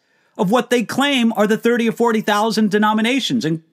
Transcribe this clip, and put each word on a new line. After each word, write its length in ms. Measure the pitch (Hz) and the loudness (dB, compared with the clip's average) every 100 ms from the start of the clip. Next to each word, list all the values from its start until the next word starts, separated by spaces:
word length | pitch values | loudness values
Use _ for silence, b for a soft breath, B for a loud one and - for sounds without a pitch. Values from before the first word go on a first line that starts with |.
| _ _ _ - | _ _ _ -4
of 120 | 185 | 0
what 200 | 247 233 | 0 2
they 140 | 247 | -2
claim 500 | 214 - 285 269 226 | -2 -2 0 2 0
are 120 | 214 208 | 0 0
the 120 | 220 | 2
thirty 280 | 233 240 233 | 0 0 0
or 60 | |
forty 300 | - 226 220 | 0 0 0
thousand 480 | - 208 226 214 214 | 0 0 0 0 0
denominations 760 | 208 214 220 226 269 - 120 | 2 0 0 0 -2 -2 -4
in, 180 | 156 160 _ | -2 -6 _